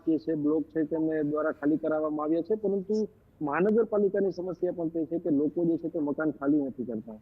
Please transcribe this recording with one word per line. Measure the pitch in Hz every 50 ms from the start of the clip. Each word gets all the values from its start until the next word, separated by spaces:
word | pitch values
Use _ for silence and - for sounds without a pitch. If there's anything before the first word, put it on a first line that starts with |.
| - 165
જે | 160 147
છે, | - - 160
બ્લોક | 156 143 147 156 160 147
છે, | - - 160 156
તેમને | 151 165 160 160 160 156 156 151
દ્વારા | 147 147 151 151 156
ખાલી | 143 - - 147 156 -
કરાવવામાં | - 156 156 156 156 156 151 151 151
આવ્યા | 151 165 170
છે, | 165 - 220
પરંતુ | 214 214 196 196 196 185 - 214 214 214 202 - - _ _ _ -
મહાનગરપાલિકાની | 151 147 139 156 180 214 214 233 226 214 220 208 208 196 190 202 196 190
સમસ્યા | 175 180 175 185 170 - - 180
પણ | 175 180 170 160
તે | 165 170 160
છે | 143 170 170
કે | 175 175
લોકો | 151 139 151 156 - 175 175
જે | 165 165 156
છે | 165 160
તે | - 175
મકાન | 147 143 143 - 156 156
ખાલી | - - 139 139 151 151
નથી | 139 135 117 - 120
કરતા, | 123 117 110 110 - 110 107